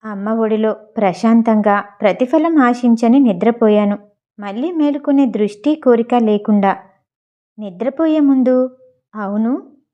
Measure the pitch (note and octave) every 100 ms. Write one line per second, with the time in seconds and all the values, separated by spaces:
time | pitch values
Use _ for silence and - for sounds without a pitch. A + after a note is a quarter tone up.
0 | A3 G3+ G3+ A3+ A3 G#3+ A3 G#3+ - -
1 | G3 F3+ A3+ A#3 A#3 G#3+ G#3 G3+ - -
2 | G#3+ F3+ B3+ D#4+ D#4+ D#4+ B3 B3 B3 A3+
3 | A#3 C4+ B3+ F3+ G#3+ A#3 A3 G#3 G#3 G#3
4 | _ _ _ - G3+ G3+ D#4 E4+ D4 C#4+
5 | D4 C#4 C4+ G3+ G#3 - D4 D4+ C4+ A#3
6 | A#3 B3 A3 G#3 G#3 G#3 G3 F#3+ - _
7 | _ _ _ _ _ - G#3 F3+ A#3 C4+
8 | D#4+ D#4 C#4+ C4 B3+ B3+ B3+ B3+ _ _
9 | _ G#3+ G3+ G#3 A3+ D4 - _ _